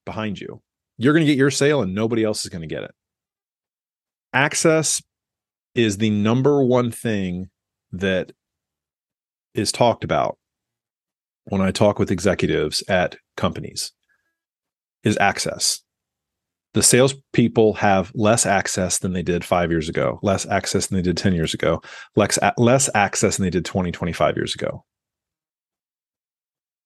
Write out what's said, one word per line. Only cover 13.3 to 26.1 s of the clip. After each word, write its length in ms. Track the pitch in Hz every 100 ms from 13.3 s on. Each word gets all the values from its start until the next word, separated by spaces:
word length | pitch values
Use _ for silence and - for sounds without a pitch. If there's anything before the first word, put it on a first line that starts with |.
| -
companies, 560 | 92 80 71 - - - _ _ _ _ _ _ _ _ _ _
is 140 | - 104
access. 640 | 98 - - - - - _ _ _ _ _ _ _ _ _
The 80 | 110
salespeople 920 | - 123 135 139 _ - 117 120 110
have 380 | 98 104 95 95
less 300 | - 104 117
access 540 | 92 98 - - 90 -
than 160 | 98
they 80 | 90
did 220 | 82 87
five 260 | - 90 87
years 180 | 82 78
ago, 320 | - 65 60
less 240 | 101 95 -
access 400 | 98 - 101 -
than 100 | 95
they 60 |
did 140 | 90 85
ten 160 | 101
years 220 | 87 80
ago, 280 | - - 80 - - -
less, 240 | - 101 - 101 -
less 320 | 117 135 -
access 420 | 107 98 - 104 -
than 80 |
they 60 | 95
did 140 | 85
twenty, 260 | 82 98 90
twenty-five 460 | 85 87 - 76 -
years 180 | -
ago. 300 | - - - _ _ _ _ _ _ _ _ _ _ _ _ _